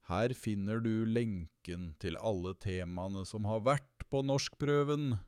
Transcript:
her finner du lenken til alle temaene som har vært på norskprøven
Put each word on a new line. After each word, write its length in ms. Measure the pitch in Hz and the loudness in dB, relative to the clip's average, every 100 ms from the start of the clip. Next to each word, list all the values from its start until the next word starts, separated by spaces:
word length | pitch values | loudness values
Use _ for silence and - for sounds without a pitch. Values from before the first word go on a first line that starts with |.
| - | -2
her 240 | 90 117 | 2 2
finner 460 | 127 - 101 98 113 | 0 -2 0 0 0
du 240 | 113 110 113 | 2 2 2
lenken 840 | 117 117 95 82 _ - 87 90 76 | 2 2 -2 -6 _ -8 -6 -6 -6
til 180 | 95 80 | -4 -2
alle 380 | 113 101 87 95 | 0 0 -2 -4
temaene 640 | 101 92 87 87 92 98 | -4 -4 -4 -4 -4 -6
som 240 | 92 107 104 | -6 -4 -2
har 160 | 110 | 2
vært 460 | 110 139 - _ - | 2 2 0 _ -2
på 140 | 139 139 | 0 2
norskprøven 880 | 139 - - 143 147 143 147 143 110 | 2 0 -2 2 4 4 2 0 -2